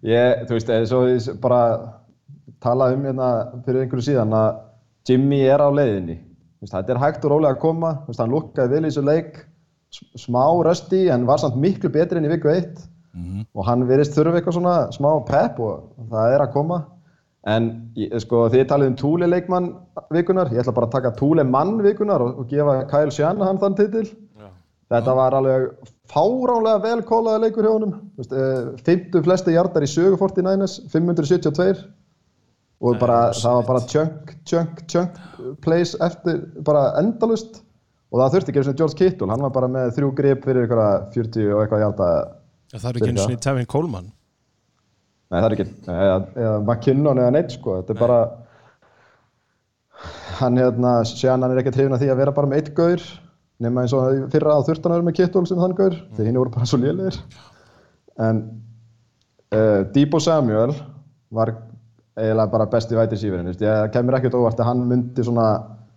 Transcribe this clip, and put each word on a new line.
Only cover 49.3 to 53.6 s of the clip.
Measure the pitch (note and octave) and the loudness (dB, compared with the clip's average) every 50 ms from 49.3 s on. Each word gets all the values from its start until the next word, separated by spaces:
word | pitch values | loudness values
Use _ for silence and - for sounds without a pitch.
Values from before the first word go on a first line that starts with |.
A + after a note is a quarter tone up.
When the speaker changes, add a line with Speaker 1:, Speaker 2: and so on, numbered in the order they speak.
| _ _ _ _ _ _ _ _ _ _ _ _ _ - - - - - - - F#2 - | _ _ _ _ _ _ _ _ _ _ _ _ _ -20 -18 -18 -18 -16 -16 -14 -6 -2
Speaker 1:
hann, | C3 B2 B2 B2+ | 0 2 2 4
hérna, | B2+ B2+ A2+ A#2+ B2 B2 B2 A#2+ A2+ | 2 2 2 2 2 2 2 2 0
Shanahan | A#2 - - - C3 B2+ B2+ B2+ B2+ B2+ | -2 -4 -2 0 0 2 2 0 0 0
er | C3 | 0
ekkert | B2+ C#3 B2+ C3+ | 0 0 0 0
hrifinn | C3+ C3+ C3+ | 0 2 2
af | A#2+ | 0
því | C#3+ C#3 | 0 0
að | C3 B2+ | 2 2
vera | C#3 C#3+ C#3 | 2 0 2
bara | D3 C#3+ C#3+ | 0 0 0
með | C3 B2 | 0 -2
einn | A2+ - - - | -2 -2 -2 2
gaur, | E3+ E3+ F3+ F3 - - - - - - _ _ _ _ _ _ | 2 2 2 0 -4 -12 -20 -20 -20 -20 _ _ _ _ _ _